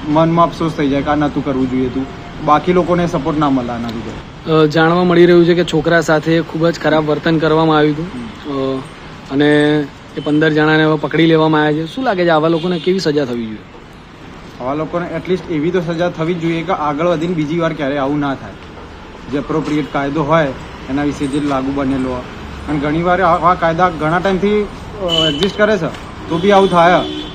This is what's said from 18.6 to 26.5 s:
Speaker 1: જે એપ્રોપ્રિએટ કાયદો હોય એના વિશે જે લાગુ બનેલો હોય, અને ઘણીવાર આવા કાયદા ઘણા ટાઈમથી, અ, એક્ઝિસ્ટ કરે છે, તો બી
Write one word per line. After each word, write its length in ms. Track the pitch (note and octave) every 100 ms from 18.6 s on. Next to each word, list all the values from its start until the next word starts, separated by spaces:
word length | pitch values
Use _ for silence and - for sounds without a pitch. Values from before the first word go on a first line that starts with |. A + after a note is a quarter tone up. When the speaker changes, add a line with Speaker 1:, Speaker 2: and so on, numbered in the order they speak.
| - - - - - - -
Speaker 1:
જે 60 | C3+
એપ્રોપ્રિએટ 540 | C#3 D#3 D3 D3+ C3+
કાયદો 300 | D3 C#3 D3
હોય 240 | C#3+ E3 D3 B2+ - - -
એના 140 | C3+
વિશે 220 | D3 C3+ C#3+
જે 140 | C#3+
લાગુ 320 | C#3+ C3+ C3+
બનેલો 380 | C#3 C3+ C3+ C3
હોય, 100 | B2+ B2 - - - -
અને 100 | D3+
ઘણીવાર 440 | C#3+ D#3 F3 F3+
આવા 320 | F3+ E3+ D#3+
કાયદા 340 | F3+ E3 E3 F3+
ઘણા 300 | D#3 D3+ F3
ટાઈમથી, 480 | F#3 F#3 G3 G#3 G3+ - - -
અ, 40 | F#3+ D#3+ D#3+
એક્ઝિસ્ટ 280 | C#3+ F#3+ F#3+
કરે 220 | G#3 G#3
છે, 80 | D3+ - - - -
તો 100 | E3
બી 140 | F#3+